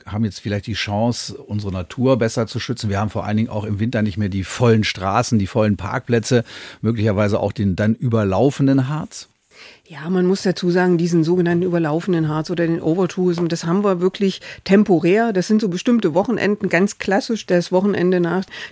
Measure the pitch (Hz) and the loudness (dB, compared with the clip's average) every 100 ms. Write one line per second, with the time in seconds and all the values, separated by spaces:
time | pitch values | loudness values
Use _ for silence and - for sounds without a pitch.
0 | - 101 113 - 104 101 - 98 - 101 | -8 -4 -4 -4 -6 -6 -4 -8 -4 -2
1 | 117 117 - 98 - 104 101 92 90 - | -2 -2 -8 -12 -8 -6 -4 -6 -8 -2
2 | 127 123 113 - 113 117 - 117 107 98 | 2 2 2 -2 -4 -6 -6 -6 -2 -2
3 | 107 107 - 107 113 107 107 98 113 120 | -2 -4 -2 -2 -2 -4 -6 -4 -2 -2
4 | 107 92 101 98 92 - 123 113 101 - | -2 -2 -4 -4 -6 2 4 4 2 -2
5 | 95 107 123 110 95 - 107 98 85 131 | -2 0 2 0 0 2 2 0 -2 -6
6 | - 120 - 123 113 - - - 110 117 | 0 0 2 0 0 -10 -18 -6 -2 0
7 | 110 98 104 104 101 - 101 87 107 113 | 0 2 2 2 -2 0 -2 2 0 0
8 | 131 113 101 95 135 - 139 135 131 151 | 0 0 2 2 2 2 2 2 0 -4
9 | 202 - - _ _ - - - _ 147 | -8 -16 -20 _ _ -20 -20 -20 _ -14
10 | 160 185 180 196 208 - 175 180 180 170 | -4 0 2 2 0 0 0 2 4 2
11 | 170 170 160 180 170 170 180 170 160 156 | 2 2 2 2 2 2 0 0 0 -2
12 | 180 170 156 156 156 170 165 165 160 170 | 0 0 0 -2 -2 -2 0 0 0 0
13 | 180 - 180 170 170 170 170 190 208 180 | 0 0 0 0 -2 -2 0 0 2 2
14 | 185 - 196 - - - - 196 214 170 | 0 0 -2 -2 -12 -12 2 4 6 4
15 | 170 202 233 185 175 214 214 175 - 240 | 4 2 2 0 2 2 0 -2 0 2
16 | 175 151 208 214 196 208 190 170 202 - | 2 0 0 0 0 0 0 2 0 -2
17 | - 196 - 220 - 175 170 185 202 190 | -2 -2 0 -6 0 0 2 0 2 0
18 | 175 180 170 180 196 - - | 2 2 0 -2 -4 -10 -16